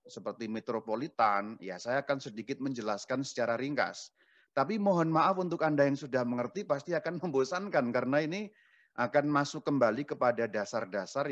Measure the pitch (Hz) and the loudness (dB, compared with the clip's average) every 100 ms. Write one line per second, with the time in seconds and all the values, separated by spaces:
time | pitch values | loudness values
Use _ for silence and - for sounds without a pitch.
0 | - - 107 101 113 110 107 113 110 110 | -18 -10 -8 -6 -6 -6 -4 -6 -4 -4
1 | 143 - 110 101 104 113 95 92 117 131 | -4 2 2 2 -2 -8 -10 -8 -4 -4
2 | 139 139 135 107 110 139 135 120 107 104 | -2 -4 -4 -10 -8 -6 -6 -4 -4 -4
3 | - 127 139 - 117 117 135 143 90 95 | -4 -4 -4 -4 -2 -2 -2 -2 -2 -4
4 | - _ _ _ _ - 139 214 196 180 | -16 _ _ _ _ -2 0 2 2 4
5 | 160 160 160 185 180 170 156 151 139 135 | 4 4 4 2 0 0 2 6 4 4
6 | 117 127 120 123 120 190 208 143 139 165 | 0 0 0 0 -2 -4 -2 -2 0 -4
7 | 160 170 175 135 131 175 202 165 123 120 | -2 -4 0 2 2 0 -2 0 2 0
8 | 120 143 156 185 208 _ _ _ _ - | 2 2 0 -4 -8 _ _ _ _ -4
9 | 120 147 147 147 143 156 156 143 120 110 | 0 2 4 2 0 -2 0 4 4 2
10 | 143 - 123 113 117 107 101 117 95 98 | -4 0 2 2 0 -2 -4 -4 -4 -6
11 | 92 135 147 | -4 -4 -2